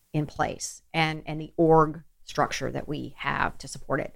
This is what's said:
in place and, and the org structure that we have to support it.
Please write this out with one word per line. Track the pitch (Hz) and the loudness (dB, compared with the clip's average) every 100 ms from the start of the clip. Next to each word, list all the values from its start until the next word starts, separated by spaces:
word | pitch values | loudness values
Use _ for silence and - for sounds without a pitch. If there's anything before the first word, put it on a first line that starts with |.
| _ | _
in | 156 143 | -2 -2
place | - 151 - - - _ | -2 -4 -4 -10 -12 _
and, | 165 160 156 - | -2 0 -2 -8
and | 156 | -8
the | 156 - | -6 2
org | 165 160 156 156 - _ | 6 8 6 2 -14 _
structure | - - 131 - 123 | -6 0 0 0 -4
that | 131 - | -4 -6
we | 147 123 - | -6 -8 -6
have | 143 143 135 - | -4 -2 -2 -4
to | 131 | -12
support | 139 - 139 | -12 -4 -4
it. | - | -4